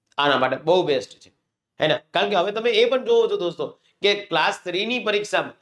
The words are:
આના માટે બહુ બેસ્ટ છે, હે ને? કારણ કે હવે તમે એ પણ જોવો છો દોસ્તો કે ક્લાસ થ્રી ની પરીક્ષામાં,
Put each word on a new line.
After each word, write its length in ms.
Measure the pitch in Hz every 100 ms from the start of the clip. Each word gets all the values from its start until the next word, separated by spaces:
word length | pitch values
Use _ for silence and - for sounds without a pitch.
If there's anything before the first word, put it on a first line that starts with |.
| _ -
આના 200 | 143 131
માટે 180 | 127 131
બહુ 280 | 156 185
બેસ્ટ 360 | 151 131 - -
છે, 120 | - _ _ _ _ -
હે 60 | 156
ને? 120 | 127 -
કારણ 160 | 170 202
કે 60 | 196
હવે 160 | 190
તમે 180 | 214 233
એ 200 | 214 240
પણ 160 | 254 220
જોવો 220 | 233 214
છો 100 | 202
દોસ્તો 300 | 175 165 139 - _ _
કે 140 | 196 202
ક્લાસ 440 | - 160 175 196
થ્રી 220 | 180 175 220
ની 140 | 247
પરીક્ષામાં, 540 | 208 208 208 180 135 -